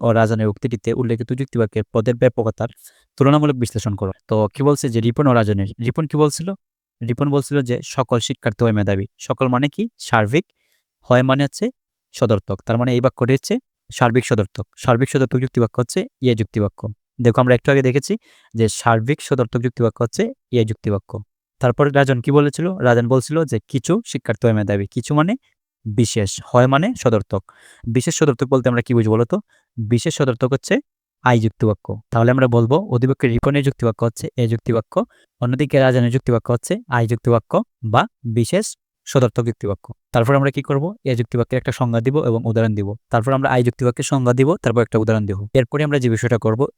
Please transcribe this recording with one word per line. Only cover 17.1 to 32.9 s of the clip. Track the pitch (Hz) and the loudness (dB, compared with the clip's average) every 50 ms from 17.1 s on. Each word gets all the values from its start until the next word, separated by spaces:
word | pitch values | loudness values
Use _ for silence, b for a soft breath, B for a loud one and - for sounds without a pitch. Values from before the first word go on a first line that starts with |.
| _ - | _ 0
দেখো, | 120 120 110 - | 2 2 4 4
আমরা | 123 123 123 | 4 4 2
একটু | 120 - - | 2 2 2
আগে | 139 139 | 2 4
দেখেছি | 131 127 123 143 - - 196 226 b b b b b b - | 2 2 0 0 -2 -2 -6 -8 b b b b b b -2
যে | 110 113 107 | 0 0 0
সার্বিক | - - - 120 117 113 110 120 151 - | 0 -2 0 2 2 2 2 -2 -4 -4
সদর্থক | - - 143 131 123 117 - 127 | -2 -4 -2 -2 -2 -2 -2 -4
যুক্তিবাক্য | 120 127 - - 120 113 - - | -4 -4 -2 0 -2 -2 0 -2
হচ্ছে | 117 117 - - 202 233 269 _ _ _ | -4 -4 -2 -4 -4 -4 -4 _ _ _
ইয়ে | - 120 113 | 0 0 0
যুক্তিবাক্য। | 110 107 - - 107 104 95 - _ - 104 101 _ _ _ _ _ _ _ | 0 -2 -6 -4 -4 -4 -4 -6 _ -14 -14 -14 _ _ _ _ _ _ _
তারপরে | - 123 117 - 147 143 | 0 0 2 2 0 2
রাজন | 139 139 139 131 135 123 | 4 2 2 2 2 -2
কি | 117 - | 0 2
বলেছিল? | 139 147 143 147 143 - 160 180 190 | 2 4 2 2 0 -2 -4 -4 -4
রাজন | 185 - 123 120 120 120 117 | 0 2 2 4 4 2 2
বলছিল | 131 131 120 - 147 165 165 | 2 0 0 0 -2 -2 -2
যে | 135 120 110 - _ | -2 -4 -6 -6 _
কিছু | - 135 - - 170 226 233 | -6 -6 -2 0 -2 -2 -2
শিক্ষার্থী | - - 131 - - 113 - - | -6 -10 -8 -4 -4 -4 0 2
হয় | 117 110 | 2 2
মেধাবী। | 107 104 98 104 98 98 | 2 0 0 -2 -2 -2
কিছু | - _ 123 - - 151 | -4 _ -8 -4 -2 0
মানে | 147 156 180 233 269 _ _ _ _ _ _ _ _ _ | 0 0 0 -2 -6 _ _ _ _ _ _ _ _ _
বিশেষ, | 110 104 113 117 - - 117 101 98 - - - | -6 0 0 0 0 0 -2 -2 -2 -4 -10 -12
হয় | - - 123 123 | 0 2 4 4
মানে | 131 135 139 170 233 254 - | 4 4 2 0 0 -4 -2
সদর্থক। | - 123 113 104 92 _ - 98 - b b b b b b b b | 0 0 0 0 -2 _ -6 -8 -8 b b b b b b b b
বিশেষ | 117 110 117 - 170 160 | -2 -2 -2 -2 -2 -2
সদর্থক | - 160 147 123 - 135 | 0 0 0 0 -2 -2
বলতে | 127 135 131 123 127 | 0 0 2 2 2
আমরা | 123 120 | 0 0
কি | 117 - 123 | 0 0 0
বুঝি | 117 110 110 | 2 2 2
বলো | 110 113 120 | 2 2 2
তো? | - - 208 - _ _ _ _ _ _ | 0 -2 -4 -4 _ _ _ _ _ _
বিশেষ | - 110 104 120 117 - 170 151 | -8 -4 -2 -2 0 0 -2 -2
সদর্থক | - 151 131 120 - 131 123 | 0 0 -2 0 -2 -2 -2
হচ্ছে | 135 131 - - 190 277 - _ _ _ _ _ _ _ _ | -2 -4 -2 -2 -2 -2 -2 _ _ _ _ _ _ _ _
আই | 127 123 117 | 2 2 4
যুক্তিবাক্য। | 107 113 - _ - 107 101 - _ - 104 107 - _ | 2 0 -2 _ 0 0 0 -2 _ -12 -12 -12 -10 _
তাহলে | - 117 117 120 | 0 2 2 4
আমরা | 127 131 131 | 4 4 2
বলবো | 127 117 117 117 113 139 170 | 2 4 2 2 2 0 -2
উদ্দীপকের | 202 202 | 0 -2